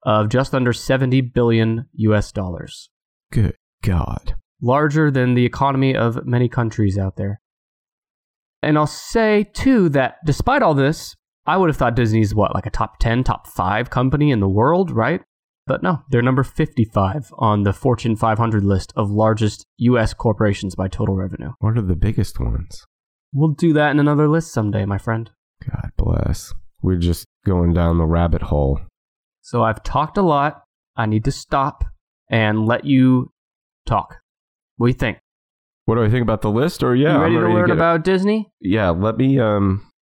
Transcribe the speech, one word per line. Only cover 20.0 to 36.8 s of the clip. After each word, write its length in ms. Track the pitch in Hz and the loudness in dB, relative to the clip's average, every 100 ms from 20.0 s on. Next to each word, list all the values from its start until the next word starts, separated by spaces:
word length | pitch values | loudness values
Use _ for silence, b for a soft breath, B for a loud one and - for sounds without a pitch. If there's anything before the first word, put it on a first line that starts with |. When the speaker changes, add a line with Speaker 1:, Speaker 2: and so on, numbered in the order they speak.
| 110 | 0
Speaker 1:
corporations 640 | - 117 104 107 98 98 90 | 0 -2 0 0 -2 -6 -6
by 140 | 95 | -6
total 260 | - 101 95 | -4 -2 -2
revenue. 380 | 95 - 64 - | -4 -8 -12 -4
Speaker 2:
What 180 | 107 117 | -2 0
are 40 | |
the 140 | 92 82 | -2 0
biggest 420 | 101 - 101 - | 0 0 -2 -4
ones? 460 | 58 55 - - - _ _ _ _ | -4 -4 -8 -14 -20 _ _ _ _
Speaker 1:
We'll 200 | 139 156 | -2 0
do 180 | 143 170 | 2 2
that 200 | 151 147 | 2 2
in 80 | 143 | 2
another 260 | 147 147 151 | 2 2 2
list 240 | 160 - | 0 -2
someday, 340 | 117 107 104 98 | -4 -2 -2 -2
my 120 | 98 | -4
friend. 320 | 120 113 117 _ _ _ - | -4 -6 -8 _ _ _ -10
Speaker 2:
God 260 | - - - | -8 -4 -2
bless. 580 | 82 80 - - - - - - | 0 0 -2 -4 -8 -14 -14 -6
We're 160 | 92 90 | -2 0
just 280 | 87 82 - _ 101 | 0 -2 -8 _ -2
going 280 | 90 85 | 0 2
down 240 | 85 85 85 | 2 2 2
the 80 | 80 | 0
rabbit 360 | 82 85 80 | 0 0 0
hole. 400 | - 73 69 69 - _ _ _ _ _ | 0 0 0 -2 -8 _ _ _ _ _
Speaker 1:
So 220 | - 120 | -8 -2
I've 200 | 110 107 | -2 -2
talked 340 | - 135 151 208 | -4 -4 -2 0
a 40 | |
lot. 420 | 180 143 147 - _ _ _ - | 2 2 0 -4 _ _ _ -4
I 80 | 110 | -2
need 180 | 107 | 0
to 80 | 120 | -2
stop 540 | - - 143 139 - - - _ _ - | -6 -4 -2 -2 -4 -8 -8 _ _ -4
and 360 | 113 107 107 110 | 0 0 0 0
let 180 | 120 | 0
you 480 | 143 135 127 127 127 _ _ _ _ _ - | 2 4 4 2 -2 _ _ _ _ _ -4
talk. 320 | 107 - - _ _ _ _ _ - | -4 -4 -14 _ _ _ _ _ -2
What 120 | 120 | -2
do 20 | |
you 80 | 131 | 0
think? 220 | 120 87 _ _ _ _ _ _ - | -4 -6 _ _ _ _ _ _ -2
Speaker 2:
What 100 | 117 | 2
do 80 | |
I 60 | 107 | 2
think 140 | 123 | 2
about 180 | 110 110 | 0 -2
the 100 | 107 | 0
list? 320 | 110 160 - | 0 0 0